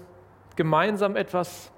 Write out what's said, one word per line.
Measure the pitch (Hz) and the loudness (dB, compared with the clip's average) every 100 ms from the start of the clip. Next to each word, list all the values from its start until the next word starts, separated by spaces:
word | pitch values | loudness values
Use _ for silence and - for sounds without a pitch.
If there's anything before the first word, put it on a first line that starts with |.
| - - - - - - | -20 -20 -20 -20 -10 -2
gemeinsam | 160 156 190 208 202 202 | 2 4 2 2 0 0
etwas | 196 180 170 - - | -2 -2 -4 -8 -20